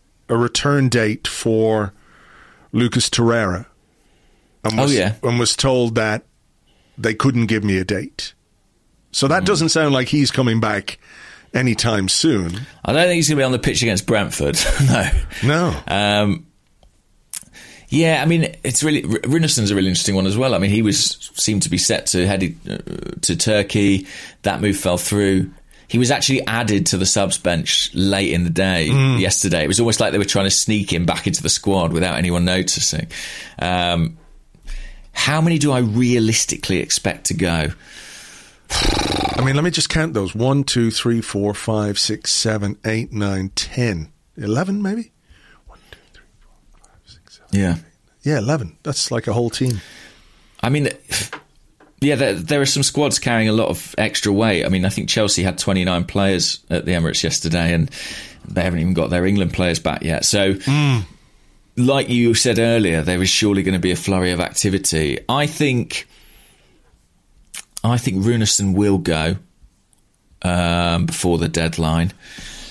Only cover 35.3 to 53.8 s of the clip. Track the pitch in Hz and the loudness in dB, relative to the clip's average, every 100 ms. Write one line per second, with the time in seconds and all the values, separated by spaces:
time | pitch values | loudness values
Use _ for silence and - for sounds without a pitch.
35.3 | 156 165 165 143 127 117 110 123 120 110 | 2 2 2 2 2 2 2 2 2 2
36.3 | 113 - - - 92 - - 98 - - | 0 -2 -4 -2 -4 -2 -2 -4 -4 -6
37.3 | 87 90 82 78 - - - - - - | -2 0 0 -2 -6 -18 -20 -20 -20 -20
38.3 | - - _ - - - - - - - | -20 -20 _ -8 -2 0 0 -2 -2 -2
39.3 | - 131 139 175 160 - 165 160 147 95 | 0 0 2 0 -2 -2 -2 0 -2 -4
40.3 | 107 127 139 139 123 113 - 120 117 - | 0 2 2 0 0 0 0 0 -2 -2
41.3 | 101 101 101 - 107 104 101 - 107 - | -2 -2 -2 -2 -2 0 -2 -4 -4 -4
42.3 | - 110 107 101 - 110 110 - 107 101 | -2 0 -2 -4 -4 -4 -4 -4 -4 -2
43.3 | 95 95 - - - 120 85 - _ _ | -2 -4 -6 -6 -2 -2 -2 -8 _ _
44.3 | - 104 120 185 202 196 220 226 _ _ | -8 -2 -2 -2 -2 -4 -4 -8 _ _
45.3 | - - - - - _ - _ - _ | -20 -20 -20 -20 -20 _ -20 _ -20 _
46.3 | _ _ _ _ _ _ _ _ - _ | _ _ _ _ _ _ _ _ -20 _
47.3 | - _ 98 92 82 - _ _ _ 139 | -20 _ 0 2 0 -6 _ _ _ -2
48.3 | 143 104 156 90 - 151 143 - 120 120 | -2 0 -2 -4 -10 -8 -4 -4 -4 -2
49.3 | 113 120 - 131 104 - - - - - | -2 -2 -2 -2 -2 -8 -20 -20 -20 -20
50.3 | _ _ - 117 147 135 - - - - | _ _ -6 -2 0 -2 -6 -8 -8 -8
51.3 | - _ _ _ _ - _ 143 131 127 | -12 _ _ _ _ -20 _ 0 2 0
52.3 | 98 80 147 135 143 139 - 147 - 131 | 0 -2 0 2 0 0 0 0 0 0
53.3 | 117 110 110 87 85 | 2 2 2 0 -2